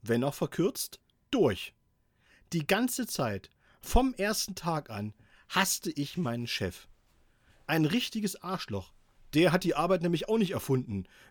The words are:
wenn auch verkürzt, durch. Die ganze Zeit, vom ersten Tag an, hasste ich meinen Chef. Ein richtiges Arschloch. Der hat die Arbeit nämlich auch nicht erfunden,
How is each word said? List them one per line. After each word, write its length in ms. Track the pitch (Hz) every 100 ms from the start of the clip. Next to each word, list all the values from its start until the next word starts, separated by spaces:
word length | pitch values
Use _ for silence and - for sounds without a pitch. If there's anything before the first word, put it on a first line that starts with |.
wenn 200 | 107 120
auch 120 | 135 -
verkürzt, 640 | 156 - 185 - - - _ _ _
durch. 420 | 262 151 95 - - _ _ _ _ _ _ _
Die 140 | 170 147
ganze 400 | 196 247 - 233
Zeit, 420 | - 123 98 - _ _ _
vom 320 | - 233 262
ersten 400 | 254 202 214 -
Tag 360 | 185 170 156 143
an, 220 | 104 107 - - - _
hasste 400 | 180 190 - 180
ich 280 | 147 139 -
meinen 280 | 143 120 120
Chef. 400 | - 95 - - - _ _ _ _ _ - -
Ein 200 | 160 151
richtiges 500 | 226 - 220 202 -
Arschloch. 500 | 170 185 - 101 - - _ _ -
Der 180 | 147 175
hat 120 | 175
die 100 | 185 147
Arbeit 280 | 170 185
nämlich 260 | 175 170 -
auch 80 | 226
nicht 140 | 185
erfunden, 540 | 185 - 131 127 98 92 - -